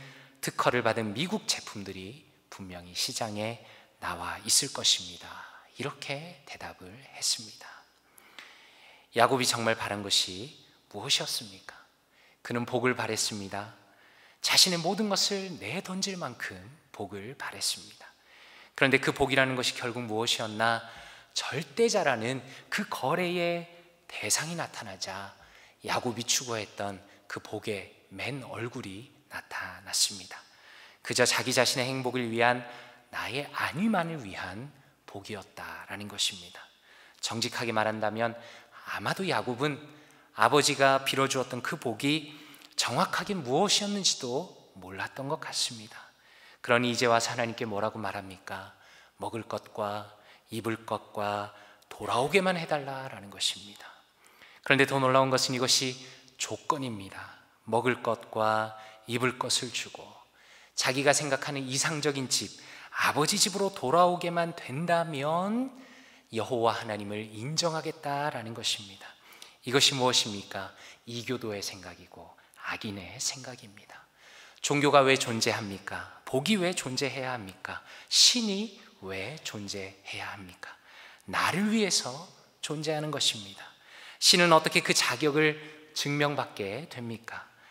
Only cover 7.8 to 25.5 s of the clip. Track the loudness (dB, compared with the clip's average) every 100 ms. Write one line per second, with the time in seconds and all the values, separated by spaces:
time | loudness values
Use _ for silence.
7.8 | -20 _ _ -20 -20 -20 -20 -20 -20 -20
8.8 | -20 -20 _ 6 6 6 2 2 2 2
9.8 | -2 -4 0 0 0 -4 -10 -14 -20 _
10.8 | _ -10 -2 0 0 -6 -8 -14 -18 -20
11.8 | -20 _ _ _ _ _ -6 -4 -2 2
12.8 | 2 2 0 -2 -2 -4 -6 -8 -10 -14
13.8 | _ _ -20 -20 -20 _ 2 6 6 4
14.8 | 0 0 0 2 2 0 -4 -8 -6 -6
15.8 | -6 -4 -4 -4 -8 -6 -8 -10 -14 -20
16.8 | _ -12 -10 -8 -12 -10 -10 -4 -2 -4
17.8 | -8 -20 -20 -20 _ -20 -20 -20 -14 2
18.8 | 6 6 4 2 4 4 4 2 -2 -2
19.8 | -4 -4 -4 -2 0 0 -2 0 2 0
20.8 | -4 -16 -18 -20 -10 -8 -4 -6 -6 0
21.8 | 2 4 2 2 0 -4 -8 -18 -6 -6
22.8 | -4 -4 0 0 0 0 0 -2 -6 -16
23.8 | -20 _ -14 -8 0 0 0 -4 -6 -8
24.8 | -12 -10 -10 -10 -12 -16 -20